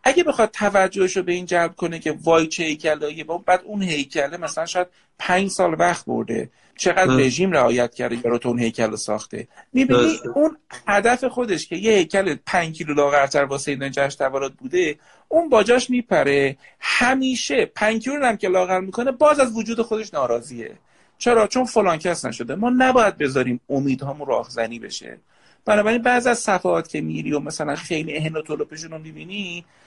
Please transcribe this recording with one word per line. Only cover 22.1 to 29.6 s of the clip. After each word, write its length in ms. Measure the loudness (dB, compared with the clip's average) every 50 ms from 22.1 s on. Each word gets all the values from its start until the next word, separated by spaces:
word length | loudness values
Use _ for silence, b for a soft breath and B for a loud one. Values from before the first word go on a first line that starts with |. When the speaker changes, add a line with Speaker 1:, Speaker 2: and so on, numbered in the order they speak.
| -4 -2 -6
Speaker 1:
نشده. 300 | -8 -6 -6 -8 -8 -4
ما 160 | -2 0 0
نباید 480 | 2 4 4 4 4 4 4 4 2 0
بذاریم 420 | -4 0 0 0 0 0 -2 -4 _ -4
امیدهامون 600 | -2 -2 0 0 -2 -2 -4 -10 -8 -8 -2 -2
راهزنی 500 | -2 -2 -2 -4 -4 -4 -4 -4 -6 -12
بشه. 400 | -12 -12 -12 -12 -14 -16 -20 -20 _ b b b b b b b b
بنابراین 380 | 2 2 4 4 2 0 2
بعضی 260 | 2 2 2 4 2 2
از 100 | 0 0
صفحات 500 | 0 0 0 2 2 0 0 0 -2 -4
که 120 | -8 -6
میری 320 | -6 -4 -6 -6 -4 -4
و 80 | -4 -4
مثلاً 360 | -4 -6 -8 -6 -6 -6 -6
خیلی 400 | -6 -6 -6 -6 -4 -4 -6 -6
اهن 200 | -6 -6 -4 -6
و 60 | -6
طلوپشون 480 | -6 -6 -6 -6 -6 -8 -8 -16 -16 -16
رو 80 | -16 -16
می‌بینی، 640 | -16 -18 -18 -18 -16 -12 -10 -10 -10 -10 -12 -14